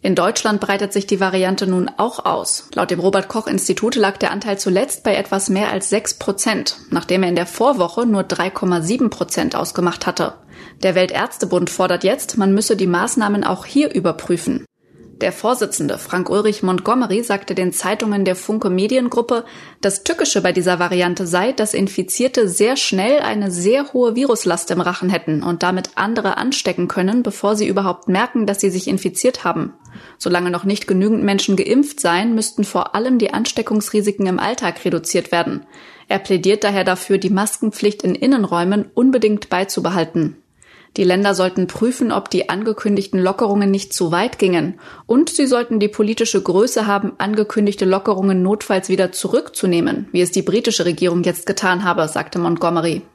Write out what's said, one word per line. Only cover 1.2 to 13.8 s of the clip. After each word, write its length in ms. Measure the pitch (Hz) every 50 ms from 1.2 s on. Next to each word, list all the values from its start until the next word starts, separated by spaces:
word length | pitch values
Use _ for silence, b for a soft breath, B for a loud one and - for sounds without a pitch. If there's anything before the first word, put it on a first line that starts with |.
| 196 185 185 190 185 185 190 190 202
nun 240 | 185 185 180 180 - -
auch 300 | - 208 247 247 - -
aus. 420 | 185 170 165 87 - - - - - -
Laut 160 | - 180 175
dem 100 | 180 165
Robert-Koch-Institut 920 | 170 190 190 196 185 - - 220 220 - - 190 - - 185 - - 226 254
lag 240 | 262 208 196 196 -
der 140 | - 180
Anteil 260 | - 202 - 226 196 196
zuletzt 440 | - 196 180 185 247 285 - -
bei 140 | - 240 196
etwas 320 | - 202 - - 196 196 -
mehr 220 | 190 196 208 208
als 180 | 214 196 - -
sechs 240 | 202 208 208 -
Prozent, 640 | - - - - 196 - - 233 214 - - - - - - -
nachdem 320 | - 170 170 - 180 185
er 80 | 190 175
in 60 | 180
der 100 | 170 175
Vorwoche 580 | 180 - - 220 269 285 214 180 170 - - 240
nur 180 | 240 214 196
drei 280 | 185 - 185 - 196 185
Komma 320 | - - - 185 180 175
sieben 260 | 160 170 226 247 254 214
Prozent 480 | - - 175 - - - - 165 -
ausgemacht 500 | - 165 - - - 180 175 170 - -
hatte. 280 | 185 180 - 175 - - - B B B B B B B B
Der 120 | - 190 175
Weltärztebund 760 | 185 185 185 - - 220 262 - - - 180 185 175 175 160
fordert 340 | - - 185 180 180 175 -
jetzt, 320 | 190 240 - - - -
man 160 | - 196 196
müsse 240 | 196 202 220 - 226
die 100 | 196 190
Maßnahmen 580 | 180 175 175 196 240 - 269 220 202 208 202 -
auch 200 | - 185 190 -
hier 300 | - - 277